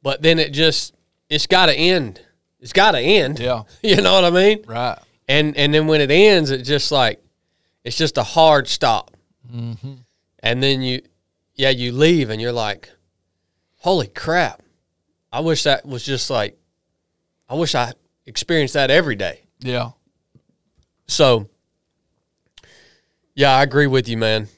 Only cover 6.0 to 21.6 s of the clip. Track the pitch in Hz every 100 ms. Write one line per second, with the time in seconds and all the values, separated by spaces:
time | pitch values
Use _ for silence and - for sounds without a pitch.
6 | 139 156 208 190 151 135 123 143 - 143
7 | 120 101 _ _ _ _ _ _ 120 -
8 | 160 - 120 - 160 147 131 - 139 110
9 | - _ _ _ 120 120 117 117 139 135
10 | 123 _ _ _ 113 123 135 135 131 127
11 | _ _ _ _ _ - 135 131 123 123
12 | 156 170 123 110 120 120 107 98 - _
13 | _ _ _ _ _ _ _ _ - 190
14 | 120 - - 170 147 - _ _ _ _
15 | _ _ _ 120 160 151 151 139 143 127
16 | 135 131 - 127 104 _ _ _ _ _
17 | _ _ _ _ _ 139 170 143 120 -
18 | _ _ - 110 - 170 139 151 131 151
19 | 160 104 95 67 _ _ 131 123 120 -
20 | _ _ _ _ _ _ _ _ _ _
21 | _ - 143 117 101 _